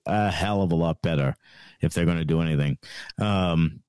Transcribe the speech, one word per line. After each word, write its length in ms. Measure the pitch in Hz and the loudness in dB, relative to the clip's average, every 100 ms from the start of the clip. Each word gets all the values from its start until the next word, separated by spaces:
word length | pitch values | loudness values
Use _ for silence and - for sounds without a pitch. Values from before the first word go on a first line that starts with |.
| - | -2
a 240 | 104 104 | 0 0
hell 320 | 85 98 101 | 0 -2 0
of 100 | 90 | 2
a 40 | 82 | 2
lot 260 | 85 78 | 0 0
better 320 | 85 78 69 - _ - - - | -2 0 0 -4 _ -20 -20 -4
if 120 | 78 | -2
they're 120 | 87 85 | 0 0
gonna 180 | 82 | 0
do 160 | 78 82 | 0 0
anything. 380 | 80 73 71 67 - - - - | 0 0 0 -2 -8 -18 -12 -4
Um, 600 | 104 98 90 82 80 - | 0 0 2 2 0 -2